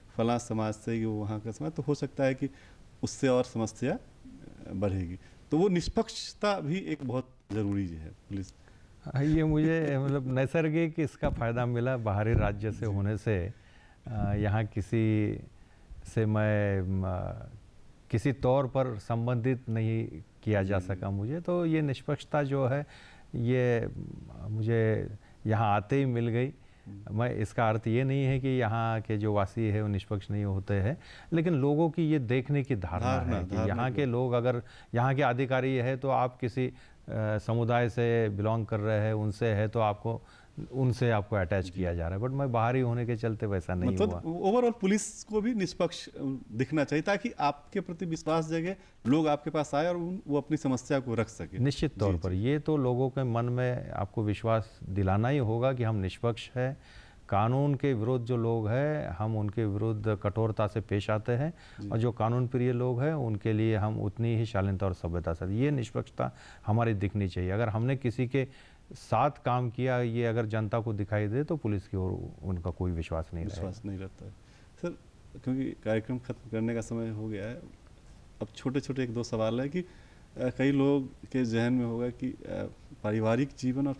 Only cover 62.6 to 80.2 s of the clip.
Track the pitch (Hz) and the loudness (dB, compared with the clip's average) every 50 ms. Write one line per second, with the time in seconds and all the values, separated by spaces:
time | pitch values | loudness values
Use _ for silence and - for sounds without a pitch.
62.6 | 123 123 127 120 123 127 123 120 131 156 160 151 131 113 107 101 - 113 110 107 | 2 2 2 2 0 0 0 0 0 0 0 0 -2 -2 -2 -2 0 0 2 4
63.6 | 110 110 110 104 101 107 110 110 104 104 - - 113 117 117 110 113 110 - 98 | 4 4 4 2 2 0 0 -2 -2 -4 -2 0 0 0 2 0 0 0 0 0
64.6 | 95 98 98 92 98 95 90 - - 85 82 87 80 82 82 - 90 92 98 110 | 0 2 0 0 0 -2 -2 -2 -4 -4 -2 -2 -2 -2 -4 -2 -2 -2 0 0
65.6 | 131 147 151 135 113 - - 123 120 - - - 127 127 - - - - - - | 2 2 0 0 -2 -4 -4 -6 -6 -6 -4 -4 -4 -4 -6 -8 -16 -20 -20 -8
66.6 | - - 107 113 117 113 113 98 98 98 - 107 101 92 - 90 90 90 95 104 | -2 2 2 4 4 4 2 2 0 0 0 0 0 0 0 -2 -2 0 0 0
67.6 | 120 110 101 110 113 127 139 131 - 160 - - 131 120 - 139 131 131 - - | 0 0 0 0 0 0 0 0 0 -2 0 0 -2 0 2 0 0 0 -4 -14
68.6 | - - - - - - - - - - - 110 131 151 147 - - 135 123 123 | -20 -20 -20 -20 -20 -20 -18 -16 -6 0 2 2 2 2 0 -2 -2 0 0 0
69.6 | 123 123 110 - 123 127 127 123 123 120 113 117 120 117 110 117 117 107 107 110 | 0 -2 -2 -2 0 0 2 2 0 0 0 0 0 2 2 0 0 0 0 -2
70.6 | 110 101 107 117 110 117 110 101 104 - 107 104 104 104 107 131 151 151 170 147 | 0 0 0 -2 -2 -2 -2 -2 -2 0 0 0 0 0 0 0 -2 -2 -2 -2
71.6 | - 113 104 98 - - - 95 92 92 92 90 85 85 - - - 92 95 87 | 0 0 -2 -2 -2 -4 -4 -2 -2 -2 -2 -4 -6 -8 -10 -8 -6 -4 -4 -2
72.6 | 82 92 82 - 92 90 87 82 82 - 82 80 80 - - 85 82 85 87 - | -2 -4 -4 -2 -2 -2 -2 -2 -4 -4 -4 -4 -4 -4 -6 -6 -6 -6 -6 -6
73.6 | 92 95 90 - - 101 98 92 95 95 - - - 101 101 - - - - - | -6 -8 -8 -8 -8 -8 -8 -8 -8 -10 -12 -14 -18 -18 -18 -20 -20 -20 -20 -20
74.6 | - - - - - 175 - - - - - - - - - 117 - 127 127 135 | -20 -20 -12 -8 -8 -8 -8 -8 -16 -20 -20 -20 -20 -20 -18 -10 -6 -4 -2 -2
75.6 | 131 123 95 - - 107 110 110 107 - 127 127 - - 123 - - 117 113 110 | -2 -4 -6 -6 -2 0 0 0 0 -2 -6 -6 -6 -8 -10 -10 -10 -6 -4 -2
76.6 | 113 113 117 117 110 - 120 113 113 113 107 104 110 110 107 98 98 110 123 - | -2 0 -2 -2 -4 -4 -4 -6 -4 -4 -6 -6 -6 -6 -6 -6 -8 -8 -10 -12
77.6 | - - - - - - - - - - - - - - - - 110 - - - | -14 -18 -20 -20 -20 -20 -20 -20 -20 -20 -20 -20 -20 -18 -14 -12 -12 -12 -10 -6
78.6 | - 139 123 143 135 - 131 131 131 120 113 120 117 - - 110 110 110 113 123 | -4 -2 -2 -2 -2 -2 -2 -2 -2 -2 -2 -4 -4 -2 0 0 0 2 2 0
79.6 | 131 143 147 180 180 - - - - - - - | -2 -2 -2 -4 -4 -6 -8 -20 -20 -20 -20 -20